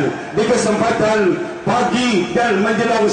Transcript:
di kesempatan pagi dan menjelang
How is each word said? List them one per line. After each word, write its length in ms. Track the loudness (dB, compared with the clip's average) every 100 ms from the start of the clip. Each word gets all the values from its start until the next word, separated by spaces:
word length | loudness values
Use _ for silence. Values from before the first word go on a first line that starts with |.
| -2 -4 -6
di 100 | -2 0
kesempatan 880 | 2 2 0 0 0 0 2 2 0 -4 -6 -2
pagi 640 | 0 0 0 0 0 0
dan 320 | 0 0 0
menjelang 400 | 0 0 0 2 0